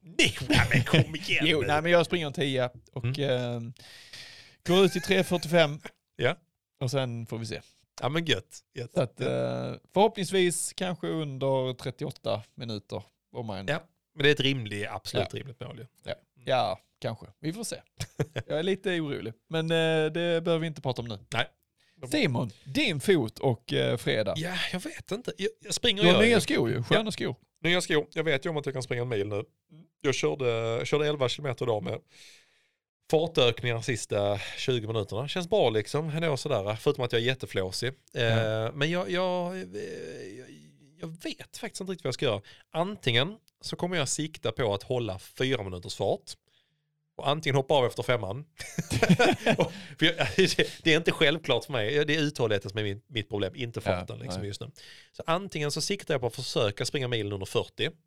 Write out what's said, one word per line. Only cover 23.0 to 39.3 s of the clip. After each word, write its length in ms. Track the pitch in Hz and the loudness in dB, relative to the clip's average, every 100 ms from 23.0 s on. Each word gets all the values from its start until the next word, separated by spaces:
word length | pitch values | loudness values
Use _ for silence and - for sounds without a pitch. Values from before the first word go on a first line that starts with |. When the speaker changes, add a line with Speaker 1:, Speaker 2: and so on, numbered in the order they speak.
Speaker 2:
fot 380 | - 180 110 - | 4 4 4 0
och, 340 | 135 117 - | 0 0 -2
eh, 240 | 139 127 123 | 0 0 0
fredag. 380 | - 127 107 156 | 0 0 0 -2
Speaker 1:
Ja, 180 | 170 180 - | -4 -4 -4
jag 80 | 180 | -4
vet 300 | 302 - - | -8 -12 -8
inte. 220 | 208 - - | -6 -6 -4
Jag, 140 | 196 - | -6 -6
jag 140 | - | -8
springer 280 | - 240 196 | 0 0 4
Speaker 2:
Du 60 | 170 | 6
har 60 | 185 | 6
Speaker 1:
och 40 | |
gör 40 | 220 | 6
Speaker 2:
nya 80 | 226 | 4
Speaker 1:
det. 40 | |
Speaker 2:
skor 300 | - 277 120 | 2 0 0
ju. 120 | 110 | -2
Sköna 220 | 120 - | 2 2
Speaker 1:
Ja. 60 | 220 | 2
Speaker 2:
skor. 240 | - - 127 _ _ | -4 -6 -6 _ _
Speaker 1:
Nya 180 | 160 180 | 0 0
skor. 260 | 170 156 143 | 2 0 0
Jag 120 | 165 | -4
vet 220 | 156 139 175 | 0 0 0
ju 40 | |
om 60 | 151 | -4
att 100 | 143 | -4
jag 60 | |
kan 100 | 135 | -6
springa 200 | 120 123 | -4 -4
en 60 | 123 | -2
mil 180 | 110 101 | -2 0
nu. 160 | 101 113 _ _ - - _ | -4 -6 _ _ -20 -20 _
Jag 140 | 147 | -2
körde, 680 | 123 151 147 123 113 113 117 - | 0 0 0 0 0 -2 -2 0
körde 220 | 147 147 | 0 0
elva 200 | 147 127 | 0 0
kilometer 360 | - 143 120 | -2 -6 -4
idag 180 | 127 107 | -2 -2
med 160 | 95 107 _ - - - _ _ _ _ _ _ _ | -2 -8 _ -20 -20 -20 _ _ _ _ _ _ _
fartökningar 680 | 156 165 165 123 117 123 117 | 2 4 4 4 2 -4 -4
sista 580 | 113 123 - 107 101 101 | -4 -4 -2 0 0 0
tjugo 480 | - - - 123 107 | -4 -6 -2 -2 0
minuterna. 420 | 113 98 101 139 | -2 -2 -4 -4
Känns 200 | 185 175 | -6 0
bra 220 | 214 139 | 4 4
liksom. 400 | 107 104 143 160 | 4 0 -4 -2
Ändå 260 | 151 165 147 | -2 -2 -2
sådär. 400 | 147 120 98 107 | 0 -2 0 0
Förutom 280 | - 139 | 0 2
att 80 | 123 | 0
jag 100 | 117 | 2
är 40 | 117 | 2
jätteflåsig. 680 | 131 - 101 92 92 120 143 _ | -2 -4 -2 -2 -2 -6 -6 _
Eh, 80 | - | -2
Speaker 2:
Ja. 480 | 117 113 110 110 113 | 2 4 2 0 -2
Speaker 1:
men 160 | 147 151 | -2 -2
jag, 200 | 175 196 | 0 -2
jag, 460 | 180 185 | -2 0